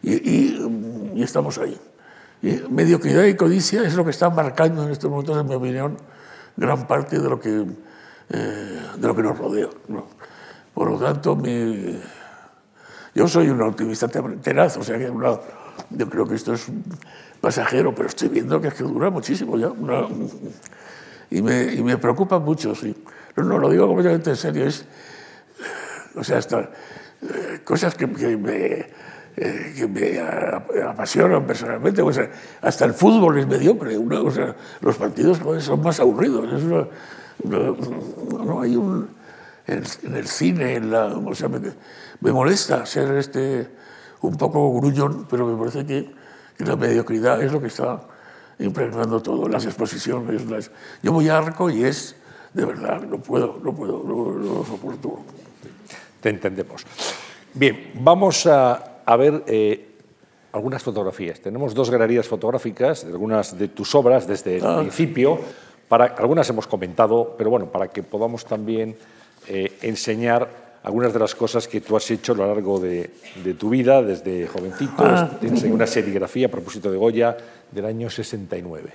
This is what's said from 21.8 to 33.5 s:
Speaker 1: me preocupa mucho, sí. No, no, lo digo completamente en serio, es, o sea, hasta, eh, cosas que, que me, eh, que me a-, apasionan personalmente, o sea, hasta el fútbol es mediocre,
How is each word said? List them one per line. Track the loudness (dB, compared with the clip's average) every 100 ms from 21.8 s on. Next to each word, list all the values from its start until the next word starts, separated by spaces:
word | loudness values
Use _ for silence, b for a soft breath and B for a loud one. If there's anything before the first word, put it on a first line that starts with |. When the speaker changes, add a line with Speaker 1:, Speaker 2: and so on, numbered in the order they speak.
Speaker 1:
me | 0 0
preocupa | 0 0 2 0
mucho, | 0 -2 -2
sí. | -4 -6 -8 -14 B B -2
No, |
no, | 0 2
lo | 4
digo | 4 4
completamente | 4 4 2 0
en | -2
serio, | -2 0 -2
es, | -2 -10 B B B B B B -14 B B B B B -10
o |
sea, | 0 0
hasta, | 0 -2 -4 B B B B B
eh, | -10 -8 -8 -10
cosas | -2 0 0 0
que, | -4
que | -2 -2 0
me, | -2 -2 -2 -2 -6 B B B B -6
eh, | -4 -4 -10 -4
que | -4
me | 0 -2 0
a-, | -4 -2 -2 -4 -2 -2 -2
apasionan | -4 -2 4 6 4 0
personalmente, | -4 -4 -2 0 2
o | 2
sea, | 2 -2 B B B
hasta | -4 2 0
el |
fútbol | 6 6 8 6 4
es |
mediocre, | 2